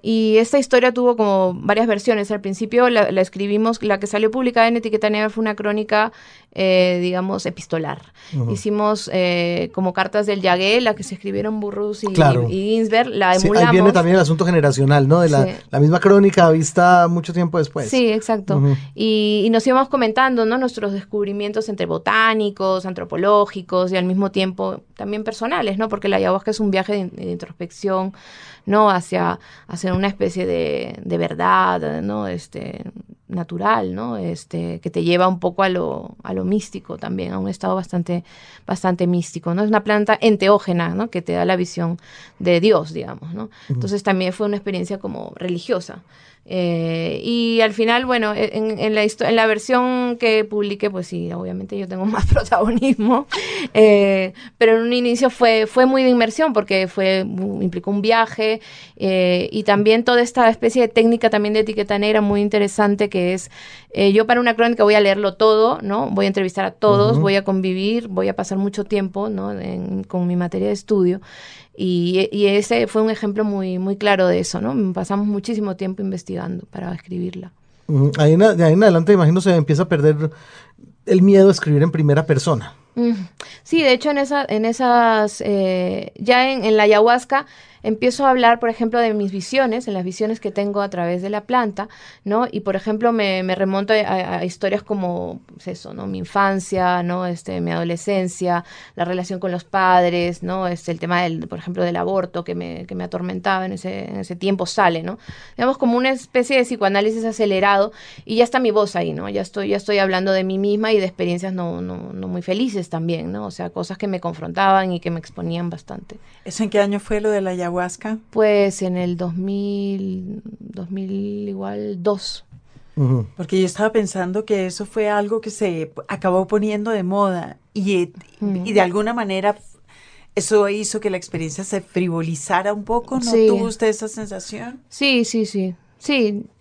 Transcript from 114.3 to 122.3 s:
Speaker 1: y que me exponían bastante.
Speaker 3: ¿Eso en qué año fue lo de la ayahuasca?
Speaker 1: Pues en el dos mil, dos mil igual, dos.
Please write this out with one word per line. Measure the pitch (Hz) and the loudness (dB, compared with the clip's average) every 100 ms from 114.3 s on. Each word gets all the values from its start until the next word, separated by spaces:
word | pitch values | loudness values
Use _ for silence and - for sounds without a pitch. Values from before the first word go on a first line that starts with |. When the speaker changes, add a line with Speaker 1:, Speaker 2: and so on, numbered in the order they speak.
| 160 170 170 196 190 185 | -8 -10 0 2 4 2
Speaker 1:
y | 175 | -4
que | 170 | -4
me | 170 | -8
exponían | - - 170 170 175 | -10 -10 -8 -6 -6
bastante. | 170 - - - - - - | -10 -14 -16 -16 -20 -20 -18
Speaker 3:
¿Eso | - - | -16 -6
en | 220 | 0
qué | 214 | 2
año | 202 202 | 0 -2
fue | - 208 | -4 -2
lo | 214 | 0
de | 208 | 0
la | 190 | -2
ayahuasca? | 180 175 175 180 - 214 220 _ | -4 -4 -4 -6 -8 -8 -8 _
Speaker 1:
Pues | 226 214 208 196 190 | 2 4 4 2 0
en | 185 180 | -4 -2
el | 180 175 | -4 -4
dos | 180 | -6
mil, | 170 190 202 202 202 196 196 190 185 185 214 220 214 | -6 -6 -4 -4 -4 -4 -6 -6 -8 -10 -12 -14 -18
dos | 214 196 175 | -16 -14 -10
mil | 196 190 196 202 208 208 | -10 -8 -6 -6 -8 -10
igual, | 196 196 208 208 190 | -8 -10 -8 -8 -4
dos. | 175 196 - | -2 -2 -6